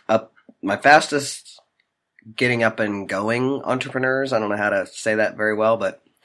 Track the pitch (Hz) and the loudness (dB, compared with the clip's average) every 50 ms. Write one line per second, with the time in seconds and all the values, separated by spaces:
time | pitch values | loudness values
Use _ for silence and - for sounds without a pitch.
0 | _ - 110 110 - - _ _ _ _ - - - 98 - - - 139 147 156 | _ 0 0 0 0 -2 _ _ _ _ -20 -8 -4 -4 -4 2 6 6 6 6
1 | 151 - 151 139 127 - - - - - - - _ _ _ _ _ _ _ _ | 6 2 -4 -4 -4 -4 -10 -12 -16 -20 -20 -20 _ _ _ _ _ _ _ _
2 | _ _ _ _ _ 110 110 - 123 123 120 117 113 110 - - 110 104 101 101 | _ _ _ _ _ -16 -6 -2 0 0 2 2 2 2 2 0 -2 -2 -2 -4
3 | 98 92 101 95 104 110 117 120 127 131 139 127 - - 123 131 - 135 - 131 | -6 -4 -4 -4 -2 -2 0 0 0 -2 -2 -4 -2 -2 -2 -2 -4 -6 -6 -2
4 | 131 131 131 135 135 131 127 110 107 104 101 104 104 104 101 98 92 - - - | -2 0 0 -2 -2 0 0 0 0 0 -2 0 0 0 0 0 -2 -4 -8 -6
5 | - 110 107 110 107 92 - - 107 107 107 104 110 110 113 107 117 113 - - | -4 -2 0 0 0 -2 -2 -2 -2 -2 0 2 2 2 2 2 0 -4 -4 -6
6 | _ _ _ _ - | _ _ _ _ -20